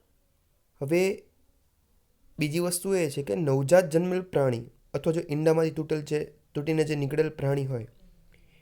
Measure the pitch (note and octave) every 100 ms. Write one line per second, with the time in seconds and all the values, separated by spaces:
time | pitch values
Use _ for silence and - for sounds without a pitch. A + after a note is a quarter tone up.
0 | _ _ _ _ _ _ _ - C#3 F3
1 | F#3+ G#3+ _ _ _ _ _ _ _ _
2 | _ _ _ - D3 E3 F3 F3 G3 F#3+
3 | D3+ C#3+ C#3 G3 D3 C3+ C#3 F3 E3+ E3
4 | F3+ F#3 F#3 D3+ C3+ A#2+ A#2+ _ _ C#3+
5 | E3+ E3 - D3 D#3+ D#3+ D#3+ D#3 D3+ D3+
6 | C#3+ D3+ D#3 - _ D3+ D3+ D#3+ D3+ D3
7 | C#3 D3 D#3 D3+ C#3 C#3 C3 B2 G#2+ -
8 | - - - - _ _